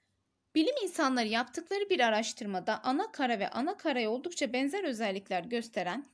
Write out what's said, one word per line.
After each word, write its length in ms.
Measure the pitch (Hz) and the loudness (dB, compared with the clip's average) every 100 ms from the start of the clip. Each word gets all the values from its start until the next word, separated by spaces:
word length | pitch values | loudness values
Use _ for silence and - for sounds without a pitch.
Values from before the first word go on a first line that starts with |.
| _ _ _ _ _ | _ _ _ _ _
Bilim 200 | 311 320 571 | 2 4 2
insanları 460 | 403 - 277 254 220 | -2 0 2 2 2
yaptıkları 600 | 226 254 - 339 392 403 | 0 0 -6 -4 -4 0
bir 100 | 370 | 4
araştırmada 840 | 233 214 226 - 208 185 196 220 | 4 4 0 -4 -4 -2 0 0
ana 280 | 262 277 427 | 0 0 -2
kara 260 | - 262 226 | -2 0 0
ve 120 | 202 | 0
ana 260 | 226 294 403 | 0 -2 -2
karaya 340 | 330 247 220 | -2 0 0
oldukça 420 | 240 349 - 269 | 0 -4 -4 -2
benzer 320 | 247 277 381 | 0 0 0
özellikler 580 | 359 226 220 190 196 185 | -2 -2 -2 -2 -2 -4
gösteren, 640 | 165 233 226 - 180 214 - | -2 -4 -4 -4 -2 -4 -8